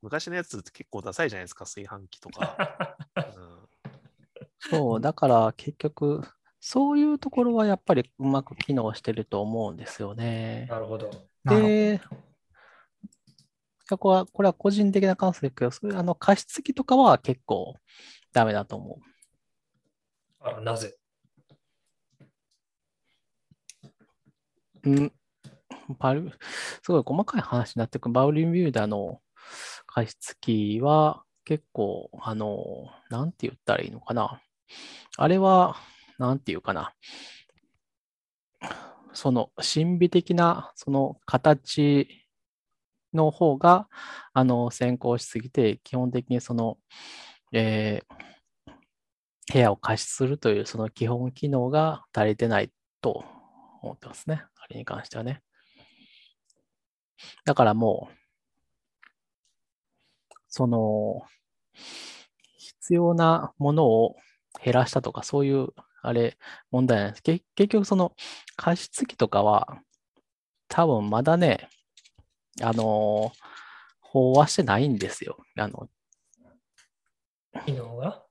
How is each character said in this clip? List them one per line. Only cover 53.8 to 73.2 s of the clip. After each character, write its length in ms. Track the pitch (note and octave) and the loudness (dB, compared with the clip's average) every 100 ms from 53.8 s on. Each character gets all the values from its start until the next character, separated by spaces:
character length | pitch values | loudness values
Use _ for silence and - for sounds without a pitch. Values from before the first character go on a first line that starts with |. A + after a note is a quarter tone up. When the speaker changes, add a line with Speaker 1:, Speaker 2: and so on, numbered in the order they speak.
Speaker 3:
思 100 | - | -16
っ 60 | - | -16
て 80 | - | -20
ま 80 | |
す 140 | - - | -16 -8
ね。 160 | D#3 - _ | -8 -10 _
あ 100 | - | -20
れ 100 | A#2 | -16
に 60 | |
関 200 | A#2 A2 | -12 -12
し 60 | - | -12
て 80 | A#2 | -12
は 60 | |
ね。 180 | A#2 C#3 _ _ _ _ _ _ _ - _ _ _ _ _ _ _ _ _ _ - - | -10 -10 _ _ _ _ _ _ _ -20 _ _ _ _ _ _ _ _ _ _ -20 -10
だ 100 | - | -4
か 100 | C#3+ | 4
ら 100 | A#2 | 4
も 340 | G#2+ A2+ - - | 6 0 0 -6
う、 40 | - _ _ _ _ _ _ _ _ - _ _ _ _ _ _ _ _ _ _ _ _ _ _ | -20 _ _ _ _ _ _ _ _ -20 _ _ _ _ _ _ _ _ _ _ _ _ _ _
そ 180 | - B2+ | -2 0
の、 560 | A#2 A2 G#2+ G#2+ G2+ - _ _ _ _ _ - - - - - _ _ _ | 2 0 0 -2 -6 -12 _ _ _ _ _ -20 -18 -18 -20 -20 _ _ _
必 380 | - _ - | -20 _ 0
要 200 | E3+ E3+ | 2 4
な 380 | E3+ E3 E3 - _ | 4 4 4 0 _
も 140 | C#3+ | 0
の 140 | D3+ D3 | 4 6
を 300 | A2+ A2+ - _ _ _ - | 6 4 0 _ _ _ -8
減 120 | - | 0
ら 120 | B2 B2 | 2 2
し 40 | |
た 120 | - | 0
と 100 | B2+ | -4
か、 100 | - | -10
そ 180 | - C#3+ | -4 -2
う 60 | C#3 | 2
い 120 | C#3 | 0
う、 100 | C3 - - _ | -2 -8 -20 _
あ 100 | - | -4
れ、 260 | A#2+ A#2 - - - _ | -2 -2 -4 -20 -20 _
問 160 | B2+ B2+ | 0 2
題 140 | A2+ | 2
な 60 | G2+ | 0
ん 20 | |
で 60 | G#2 | -4
す。 60 | |
け-、 160 | - E3+ _ | -2 -2 _
結 140 | - G3+ | 0 2
局 160 | A3 | 2
そ 120 | G3 F#3+ | 2 0
の、 180 | F3 _ - - - - | 0 _ -18 -18 -20 -4
加 200 | - F3 | -2 -2
湿 300 | - - C4 | -4 -8 -8
器 100 | - | -2
と 120 | A2+ | 0
か 140 | G2+ | 2
は、 360 | G#2 G#2 - - _ _ _ _ _ _ _ _ _ | 4 2 0 -12 _ _ _ _ _ _ _ _ _
多 180 | - E3+ | 0 2
分 240 | A#2+ G#2 | 2 0
ま 120 | A2 | 0
だ 140 | C#3 E3+ | 2 2
ね、 320 | F3 A#2 - _ _ _ _ _ _ _ _ - | 2 0 -4 _ _ _ _ _ _ _ _ -4
あ 100 | A#2 | 0
の 600 | A2+ A2 G#2+ G#2+ G#2 | 0 0 0 0 0